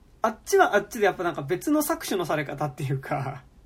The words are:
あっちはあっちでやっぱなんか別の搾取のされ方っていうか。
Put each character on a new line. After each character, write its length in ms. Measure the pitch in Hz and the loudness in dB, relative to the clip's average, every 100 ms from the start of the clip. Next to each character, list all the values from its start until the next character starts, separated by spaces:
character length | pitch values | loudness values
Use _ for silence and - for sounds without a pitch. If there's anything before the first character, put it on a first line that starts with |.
| _ _ | _ _
あ 80 | 220 | -2
っ 80 | 226 - | -2 2
ち 120 | 392 | 4
は 180 | 277 202 | 6 4
あ 40 | |
っ 80 | 202 | 0
ち 120 | 233 | 2
で 60 | 196 | 2
や 80 | |
っ 20 | 175 | 2
ぱ 80 | |
な 80 | 175 | -2
ん 40 | 165 | -2
か 60 | |
別 300 | 143 180 311 | -2 -2 2
の 100 | 302 | 2
搾 260 | 294 330 - | 2 -2 -2
取 100 | 202 | -4
の 80 | 165 | -2
さ 100 | 156 | -2
れ 100 | 151 | -2
方 200 | - 147 | -4 -6
っ 80 | |
て 100 | - | -4
い 80 | 139 | -4
う 80 | 135 | -4
か。 440 | - 143 131 143 - - | -2 -4 -4 -10 -14 -20